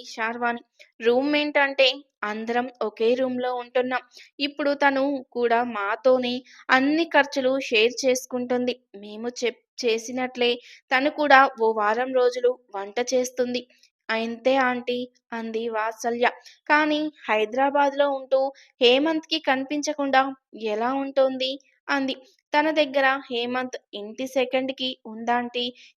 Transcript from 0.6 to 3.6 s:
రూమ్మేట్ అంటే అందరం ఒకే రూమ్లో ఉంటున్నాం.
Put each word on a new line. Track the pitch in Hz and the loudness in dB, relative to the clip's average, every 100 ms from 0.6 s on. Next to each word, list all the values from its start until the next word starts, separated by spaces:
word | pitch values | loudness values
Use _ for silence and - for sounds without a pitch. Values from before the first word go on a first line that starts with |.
| _ _ - _ | _ _ -20 _
రూమ్మేట్ | 226 247 285 294 294 294 | 2 2 2 0 0 2
అంటే | 277 269 262 285 - _ | 0 4 2 2 -12 _
అందరం | 208 214 226 240 254 - | -8 -6 -2 -2 -2 -6
ఒకే | 214 214 226 | -8 -2 0
రూమ్లో | 254 262 247 247 | 2 0 -2 -4
ఉంటున్నాం. | 247 | -6